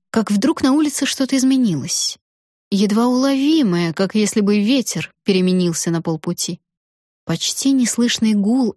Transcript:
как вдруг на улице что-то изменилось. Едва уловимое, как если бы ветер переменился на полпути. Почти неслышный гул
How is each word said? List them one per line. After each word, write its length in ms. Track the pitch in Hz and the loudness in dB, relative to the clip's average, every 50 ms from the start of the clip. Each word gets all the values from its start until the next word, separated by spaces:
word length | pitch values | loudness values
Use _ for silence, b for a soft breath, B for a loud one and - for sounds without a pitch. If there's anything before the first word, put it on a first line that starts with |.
| _ _ | _ _
как 220 | - 226 214 - | -2 -2 0 0
вдруг 320 | 208 202 196 285 320 - - | 0 0 2 0 0 2 2
на 100 | 262 262 | 2 2
улице 320 | 302 311 294 - - 285 | 2 2 0 -2 -2 -4
что-то 320 | 262 - - 269 254 277 269 | -4 -2 -4 -4 -2 0 0
изменилось. 800 | 247 262 269 262 247 214 165 139 120 165 - - - - - - _ _ _ _ _ _ _ _ _ - | 2 2 2 2 2 0 0 -2 -4 -4 -4 -4 -4 -4 -6 -8 _ _ _ _ _ _ _ _ _ -4
Едва 340 | - 190 208 202 208 220 233 | -2 0 0 2 2 2 2
уловимое, 880 | 247 254 254 262 277 277 269 269 294 320 320 277 196 175 175 175 165 160 | 2 2 2 2 0 0 2 2 2 2 2 2 2 2 0 -2 -2 -2
как 220 | - 196 185 - | -2 -2 -2 0
если 260 | 214 208 202 - 220 | 0 0 0 0 0
бы 160 | 208 196 208 208 | 0 2 2 2
ветер 540 | 202 208 269 269 - - - 175 156 - _ _ _ | 2 2 0 0 0 -2 -4 -6 -8 -10 _ _ _
переменился 680 | - 196 185 185 185 185 185 180 175 165 - - 175 | 0 2 2 2 2 2 2 0 0 -2 -2 -2 -2
на 100 | 165 165 | -2 -2
полпути. 580 | 160 170 160 160 - 175 175 - - - 175 - _ _ _ _ _ _ _ _ _ _ _ _ _ | -2 -4 -4 -4 -4 -6 -6 -6 -6 -8 -8 -10 _ _ _ _ _ _ _ _ _ _ _ _ _
Почти 500 | - 165 165 - - - - - 269 269 | -6 -4 -4 -4 -4 -4 -2 0 2 2
неслышный 600 | 262 247 214 - - 240 240 - - 226 220 214 | 2 2 0 0 0 0 0 0 0 0 2 2
гул 420 | 202 196 208 233 269 254 214 - | 2 2 2 2 2 0 0 -2